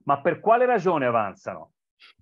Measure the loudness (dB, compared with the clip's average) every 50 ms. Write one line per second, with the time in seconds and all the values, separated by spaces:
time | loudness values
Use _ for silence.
0 | -4 -2 -2 0 0 -2 -2 -2 2 2 2 4 4 2 0 0 0 0 0 0
1 | 0 0 0 0 -2 -2 -6 -12 -12 -12 -12 -12 -16 _ _ _ _ _ _ _
2 | -20 -20 _ _